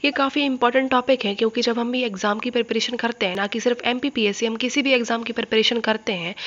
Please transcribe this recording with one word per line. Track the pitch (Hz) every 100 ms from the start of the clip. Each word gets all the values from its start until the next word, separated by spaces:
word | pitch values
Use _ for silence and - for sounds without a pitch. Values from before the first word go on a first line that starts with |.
ये | 285
काफ़ी | 277 269 294
important | 285 254 240 262 262
topic | 254 247 254
है | 202
क्योंकि | 202 226 240
जब | 233 233
हम | 233
भी | 254
exam | 240 190 208 208
की | 247
preparation | 240 226 220 220 240
करते | 233 233 190
हैं, | 185
ना | 202
कि | 233
सिर्फ | 240 240
एमपीपीएससी, | 233 247 285 - 208 202 226
हम | 220
किसी | 254 294
भी | 269
एग्जाम | 254 233 233
की | 233
preparation | 233 226 220 214 233
करते | 220 220 226
हैं, | 185 170 -